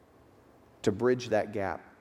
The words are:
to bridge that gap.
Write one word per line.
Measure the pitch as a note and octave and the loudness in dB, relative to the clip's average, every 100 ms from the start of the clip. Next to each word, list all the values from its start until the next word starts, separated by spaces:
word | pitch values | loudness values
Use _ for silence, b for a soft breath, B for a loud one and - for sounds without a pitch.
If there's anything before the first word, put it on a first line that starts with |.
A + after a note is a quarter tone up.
| - - - - - - - - | -20 -20 -20 -20 -20 -20 -20 -2
to | - | 0
bridge | G2+ A#2+ B2+ A#2 | 2 2 2 0
that | G#2+ G2+ | 0 0
gap. | G#2+ F#2+ D#2 - - | -4 -4 -6 -10 -20